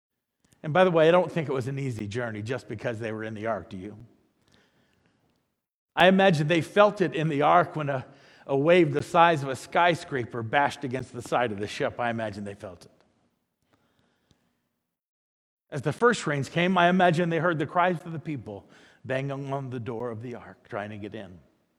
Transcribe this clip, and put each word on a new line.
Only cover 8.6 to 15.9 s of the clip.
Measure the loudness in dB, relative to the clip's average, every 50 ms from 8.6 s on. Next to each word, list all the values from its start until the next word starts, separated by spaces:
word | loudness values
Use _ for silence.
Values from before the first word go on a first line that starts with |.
| 4 6 6 6 6 4 2
the | -2 -4
size | 0 4 4 6 6 4 2 -2
of | -6
a | -8
skyscraper | -8 -8 -4 0 2 2 2 2 0 -4 -6 -6 -6 -6 -6 -8 -10 -6
bashed | -2 0 2 2 0 -2 -6 -8
against | -8 -8 -8 -10 -12 -14
the | -14
side | -8 -4 -2 -2 -2 -2
of | -4 -6
the | -8
ship. | -8 -6 -4 -6 -4 -4 -4
I | -4 -4
imagine | -4 -4 -6 -8 -8 -10 -12
they | -12 -14
felt | -14 -16 -18 -18 -18 -20
it. | -20 _ _ _ _ _ _ _ _ _ _ _ _ _ _ _ _ _ _ _ _ _ _ _ _ _ _ _ _ _ _ _ _ _ _ _ _ _ _ _ _ _ _ _ _ _ _ _ _ _ _ _ _ _ _ _ _
As | -10 -6
the | -6 -6